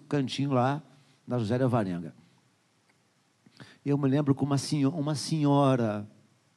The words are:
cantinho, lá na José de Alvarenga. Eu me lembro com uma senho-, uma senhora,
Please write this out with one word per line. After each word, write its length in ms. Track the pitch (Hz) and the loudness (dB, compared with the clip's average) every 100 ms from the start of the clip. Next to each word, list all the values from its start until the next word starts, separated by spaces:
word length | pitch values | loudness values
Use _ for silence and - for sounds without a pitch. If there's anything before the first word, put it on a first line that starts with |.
| - | -4
cantinho, 440 | 147 127 - 143 | -2 -2 -2 0
lá 280 | 127 127 147 - - _ _ - | 0 0 -2 -8 -20 _ _ -6
na 120 | 123 | -4
José 200 | 104 123 | 0 0
de 60 | |
Alvarenga. 500 | 131 120 95 87 80 - - _ _ _ _ _ _ _ _ _ _ _ _ - - - | 2 0 0 -4 -8 -14 -20 _ _ _ _ _ _ _ _ _ _ _ _ -20 -20 -10
Eu 140 | 139 143 | -2 0
me 100 | 139 | 2
lembro 240 | 143 143 | 2 2
com 120 | 135 | 0
uma 140 | 139 139 | 0 -2
senho-, 320 | - 151 135 | -2 0 0
uma 260 | 170 143 147 | 0 -4 -4
senhora, 920 | - 160 143 143 139 131 113 104 104 - _ _ _ | -2 0 2 4 4 2 0 -4 -8 -16 _ _ _